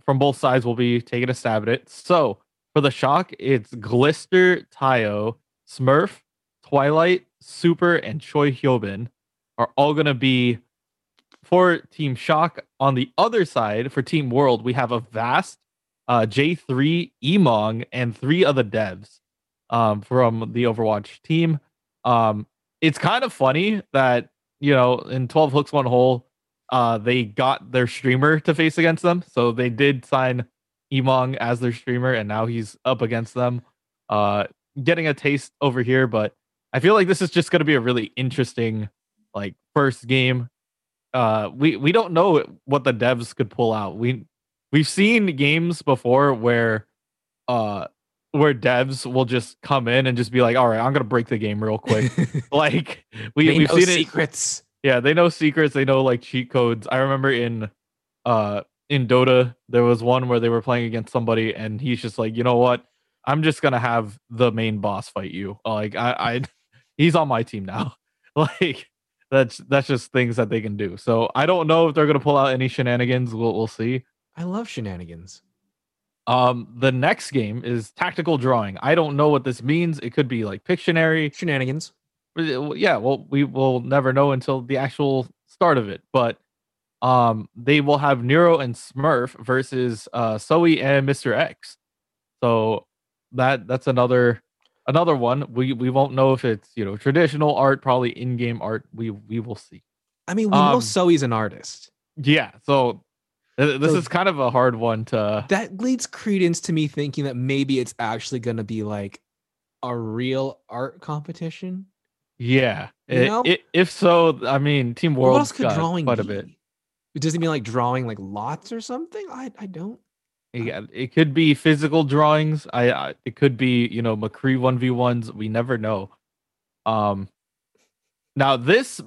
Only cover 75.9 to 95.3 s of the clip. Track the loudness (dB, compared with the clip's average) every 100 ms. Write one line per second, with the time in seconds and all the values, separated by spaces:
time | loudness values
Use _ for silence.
75.9 | _ _ _ -2 2 2 0 -6 -2 0
76.9 | 2 0 0 -2 -2 -2 -4 -6 -6 -6
77.9 | -6 -6 -4 -2 0 2 0 -2 -4 0
78.9 | 2 2 2 2 2 0 -4 -2 0 0
79.9 | -4 -4 -2 -2 -2 -4 -6 -4 -2 0
80.9 | 2 2 2 -2 -4 -4 -2 -2 -6 -10
81.9 | _ _ _ _ -6 -4 -4 -6 -2 0
82.9 | 2 0 -2 -2 0 0 0 0 0 0
83.9 | 0 2 2 2 0 -2 -6 -4 -4 -4
84.9 | -2 -2 0 -4 _ _ 0 2 2 0
85.9 | -6 _ 0 0 -4 _ _ _ _ _
86.9 | _ 2 4 2 0 -6 -6 0 2 2
87.9 | 2 2 0 2 4 4 2 -2 -8 -12
88.9 | -4 0 0 -2 -8 -4 -4 -2 -4 -4
89.9 | -4 -8 -6 -4 -4 -2 2 4 2 2
90.9 | 2 0 -2 -2 -2 -2 -6 -20 -20 _
91.9 | _ _ _ _ _ 0 0 0 -4 -8
92.9 | _ _ _ _ -2 0 -2 -4 -4 -2
93.9 | 0 2 4 2 0 _ _ _ _ -2
94.9 | 2 2 2 0